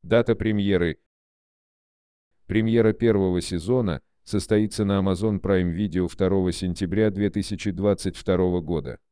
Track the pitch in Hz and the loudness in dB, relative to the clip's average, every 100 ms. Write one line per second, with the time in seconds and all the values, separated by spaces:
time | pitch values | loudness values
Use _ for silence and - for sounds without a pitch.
0 | - 113 117 113 110 104 98 92 85 76 | 2 2 2 0 0 0 2 2 0 -4
1 | _ _ _ _ _ _ _ _ _ _ | _ _ _ _ _ _ _ _ _ _
2 | _ _ _ _ - 110 110 117 110 - | _ _ _ _ -4 -2 2 4 2 4
3 | 117 104 95 90 - 90 87 127 107 71 | 2 4 2 0 -2 -6 -2 0 0 -4
4 | _ _ - 104 - 107 107 - 101 98 | _ _ -4 -4 0 0 2 -2 0 2
5 | 98 90 110 101 95 95 90 82 104 85 | 2 0 -2 -2 0 2 2 -2 -2 -2
6 | 87 - 95 98 90 82 92 85 92 98 | -2 0 0 2 0 -2 -4 -4 -2 2
7 | 107 98 101 104 95 101 104 90 101 98 | 0 0 -2 -2 -4 -4 -4 0 0 0
8 | 95 - - 90 92 90 78 82 64 60 | -2 -6 -2 2 2 0 -2 -4 -4 -12
9 | _ | _